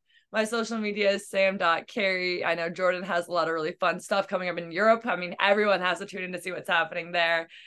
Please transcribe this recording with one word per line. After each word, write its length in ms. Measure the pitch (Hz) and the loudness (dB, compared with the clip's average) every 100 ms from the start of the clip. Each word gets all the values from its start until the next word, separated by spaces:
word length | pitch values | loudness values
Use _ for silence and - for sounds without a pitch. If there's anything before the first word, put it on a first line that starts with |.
| _ _ _ | _ _ _
my 120 | 214 | -2
social 340 | 220 233 226 226 | 0 -2 -2 -4
media 320 | 208 208 202 | -2 0 2
is 180 | 196 - | 0 -2
sam 300 | 196 190 196 | 2 2 4
dot 280 | 175 165 - | 2 2 -2
carey. 560 | 233 190 185 180 175 | -2 0 0 -2 0
I 120 | 170 | 0
know 160 | 165 170 | 0 -2
Jordan 320 | 180 180 180 | 0 0 0
has 260 | 185 175 170 | 0 -2 0
a 40 | |
lot 160 | 175 160 | 0 0
of 60 | |
really 220 | 165 156 175 | 0 -4 0
fun 220 | 180 180 | -2 -2
stuff 260 | - 202 - | -2 -2 0
coming 220 | 185 180 | -2 -2
up 80 | 170 | -6
in 160 | 170 | -6
Europe. 300 | 165 220 226 | 2 4 4
I 120 | 233 180 | 2 -4
mean, 200 | 175 - | -4 0
everyone 440 | 196 208 208 185 | 4 4 4 2
has 160 | 180 175 | 2 -2
to 80 | 196 | -6
tune 180 | 190 | -8
in 80 | 180 | -8
to 80 | 175 | -6
see 120 | 185 | -8
what's 180 | 165 151 | -8 0
happening 420 | 170 160 175 165 | 0 0 -4 -2
there. 360 | 175 165 165 165 - | 0 2 2 -2 -12